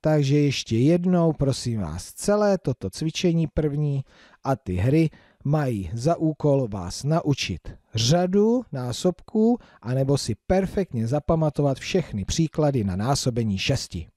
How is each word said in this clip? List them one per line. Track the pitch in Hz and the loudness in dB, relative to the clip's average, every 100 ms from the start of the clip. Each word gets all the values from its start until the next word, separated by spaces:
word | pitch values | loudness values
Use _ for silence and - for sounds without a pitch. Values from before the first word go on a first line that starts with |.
takže | 156 156 135 147 | 2 2 4 4
ještě | 147 - - 113 | 2 0 -2 2
jednou, | 135 175 175 180 165 | 4 4 2 2 2
prosím | 151 135 127 123 113 | 2 0 0 -4 -4
vás, | 85 80 - | -4 -8 -12
celé | - - 208 208 190 | -6 0 2 2 2
toto | - 127 95 | -2 -4 -6
cvičení | - 160 - 180 165 160 | -6 -6 0 0 2 0
první | - 156 143 151 139 - _ - _ | -2 -2 -2 -2 -2 -6 _ -20 _
a | 135 135 | -4 -4
ty | - | -2
hry | 92 113 151 160 - _ _ | -2 2 2 2 -2 _ _
mají | 139 151 139 110 90 | -2 -2 0 -4 -6
za | 117 131 170 | -2 -2 0
úkol | 160 151 147 139 123 | -2 0 2 2 0
vás | 98 87 - | -6 -8 -6
naučit | 135 160 151 139 - 82 - - _ | -2 0 0 -2 -2 -8 -10 -18 _
řadu | 110 113 170 180 196 214 240 240 | -2 2 2 2 2 2 2 -2
násobků | 139 123 117 180 175 - 214 220 240 - _ | -8 -8 -2 -2 -2 -4 2 2 2 -4 _
anebo | - 131 135 139 | -4 0 2 0
si | - 110 _ | -2 -8 _
perfektně | 185 196 - 190 117 113 | 0 0 -2 -4 -4 -2
zapamatovat | 147 - 160 156 - 143 131 | -2 0 0 0 0 0 0
všechny | - 185 - 107 | -2 -2 -2 -6
příklady | 92 - 160 - 151 135 | -4 0 0 2 0 2
na | 98 92 | -2 -2
násobení | 110 139 - 117 113 95 | 0 0 0 -2 -2 -2
šesti. | - 135 - 90 73 | -2 -2 -4 -10 -12